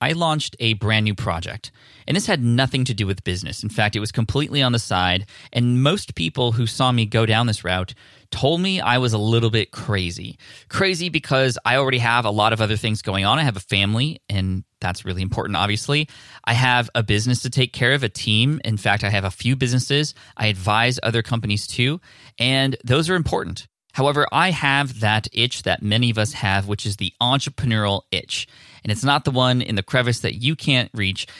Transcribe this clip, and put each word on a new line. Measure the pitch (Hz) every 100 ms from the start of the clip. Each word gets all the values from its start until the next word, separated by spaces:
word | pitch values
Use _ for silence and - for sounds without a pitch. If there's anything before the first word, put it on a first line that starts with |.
I | 135
launched | 165 165 151 - -
a | 117
brand | 104 107 110
new | 107 98
project, | 98 85 85 113 - _ - - -
and | 170
this | 220
had | 165
nothing | 117 120 131 135
to | 127
do | 104 98
with | 95
business. | - 90 - -
In | 117
fact, | - 107 104
it |
was | 110
completely | - 113 139 151 143
on | 127
the | 120
side, | - 92 90 92 101 - -
and | 120 123 123
most | 139 202 -
people | - - 135 120
who | 113 117
saw | - 127
me | 120
go | 104 113 110
down | 110 120
this | 104
route | 87 92 92 - - - -
told | - 135 170
me | 190 190
I | - 127
was | 123
a | 110
little | 107 117 113
bit | 110 -
crazy. | - - 101 87 82 - - - - -
Crazy | - 190 165 175
because | 156 - 131 131 117
I | 117
already | 131 135 127
have | 117 120
a | 110
lot | 104 107
of | 110
other | 107 110
things | 107 107
going | - 98
on. | 98 139
I |
have | 143 98
a |
family, | - 98 101 110 147 - -
and | 98 95 92 - -
that's | 90 90
really | 98 90
important, | 92 - 98 90
obviously. | 101 110 - 147 151 - - -
I | -
have | 117 127 123 113
a | 117
business | 104 104 120 123
to | 127
take | 131 131
care | - 123
of, | 139
a | 117
team. | - 110 107 131 156
In | - 107
fact, | 107 104
I | 104
have | 104
a | 95
few | - 120 131
businesses. | 127 123 123 143 151 - - -
I | 110
advise | 92 98 107 123 127
other | 113 113
companies | - 117 107 104 -
too, | - 123 170 - - - -
and | 123 135 135 127
those | 120 139 165
are | 180
important. | - 92 90 101 - _ _
However, | - 139 147 -
I | 143 185
have | 156 143 139 139 113
that | 107 107 -
itch | 110 120 -
that | - 85
many | 104 110 120
of | 110
us | 104
have, | - 98 98 101
which | 104 107
is | 95
the | 92 -
entrepreneurial | 120 135 - - 123 110 101 101 -
itch. | 90 - - - - - -
And | 107
it's | 107
not | 139 143 -
the |
one | 127 127 123
in | -
the | 101
crevice | - 127 120 117
that | - 107
you | 127 160
can't | - 127 -
reach. | 113 98 95 -